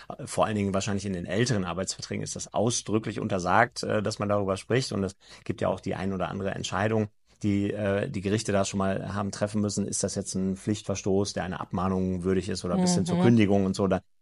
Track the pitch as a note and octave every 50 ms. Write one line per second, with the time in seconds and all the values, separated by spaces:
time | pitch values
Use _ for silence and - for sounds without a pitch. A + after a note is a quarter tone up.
0 | - - - - C#3 - - - D#2+ G2+ G#2+ G#2 G2+ G2 F#2+ G2 - A2 G2+ G2
1 | F#2+ G2+ F#2 F2 F2 - F2+ G#2+ A#2+ - A#2 G2+ F2+ F2 E2+ F#2 F#2+ - - -
2 | - - G#2 G#2 G#2 - - F#2 - - - - G#2 A#2+ A#2 - - - G#2 A2
3 | - A2 G2+ G#2+ G2+ G#2+ G#2 F#2 F2 F2+ F#2+ G#2+ A#2+ - - - - G2+ G#2+ G#2+
4 | G2+ A2 A2 - G#2 G2+ G#2 G#2 G2+ F#2+ F#2+ F#2 - - A2+ C3+ C3 - G#2+ G2
5 | G2 F2+ - - - - - - - - G2 - G2 F#2 F#2+ F#2+ - G2 - -
6 | F#2 G2 F#2+ F2+ F2 D#2+ F#2+ G2 G2 G2 - - - - - F#2 G#2 A2 A2 A2
7 | G#2+ - - _ _ _ - _ - G#2 G2+ G2+ G2+ G2+ - G#2 G#2 G2 G2 G2+
8 | - F#2 F#2+ G2 F#2+ G2 G#2 A2+ - - G2 G2 G2 - - G2 F#2+ G2 G2 -
9 | G2 G2+ G2 G#2 G2+ G2 - - G#2+ G#2 G#2+ G#2+ G#2 G#2 - G#2 G2+ G2+ G#2 -
10 | - G2 - G2+ F#2+ - - F#2+ F#2+ F#2+ F#2 - - A2 G#2+ - - - G2 -
11 | - G#2 F#2+ G2 G2+ - - F#2+ F2 F#2 F#2 - - - - F#2 F2+ F#2+ F#2+ F#2+
12 | F#2 F#2 F#2 E2 F2 F#2 F#2+ F#2+ F2 G2 F#2+ F#2 - F2 F2 F#3 F3+ F3+ F3+ G2+
13 | F#2+ E3+ F3 F3 - A#2+ A#2+ A2+ G#2 F#2+ G2+ G2+ F#2+ F#2+ F#2+ - G2+ F#2 F#2 F2+
14 | - _ _ _